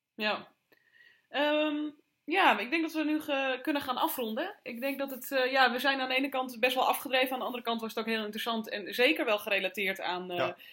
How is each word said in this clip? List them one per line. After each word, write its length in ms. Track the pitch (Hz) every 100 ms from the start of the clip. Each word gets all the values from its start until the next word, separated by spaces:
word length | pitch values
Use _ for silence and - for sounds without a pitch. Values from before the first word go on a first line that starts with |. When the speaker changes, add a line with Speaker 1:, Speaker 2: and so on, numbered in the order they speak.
| _
Speaker 1:
Ja. 340 | - 214 190 - _ _ _ _ _ - _ _
Ehm, 600 | 254 294 302 302 294 302 - _ _
ja, 360 | - 370 320 214
ik 100 | 240
denk 120 | 330
dat 120 | 311
we 100 | 302
nu 180 | 294 302
ge-, 380 | 302 269 269 254
kunnen 200 | 285 285
gaan 160 | 269 247
afronden. 600 | 320 - 226 220 370 -
Ik 160 | - 233
denk 200 | 269 269
dat 120 | 277
het, 200 | 262 -
eh, 200 | 269 254
ja, 200 | 269 254
we 80 | 247
zijn 220 | 269 269
aan 80 | 262
de 60 | 262
ene 140 | 277
kant 300 | 262 262 233
best 160 | 247 262
wel 120 | -
afgedreven, 460 | - 262 254 262
aan 60 | 254
de 60 | 208
andere 180 | 240
kant 180 | 233 226
was 80 | 220
het 100 | 226
ook 140 | 220
heel 100 | 220
interessant 460 | 214 214 240 226 220
en 240 | 208 185
zeker 320 | 220 254 320 254
wel 140 | 208
gerelateerd 600 | 220 196 185 214 190 190
aan, 300 | - 180 180
eh, 60 | 175
Speaker 2:
Ja. 180 | 131 - -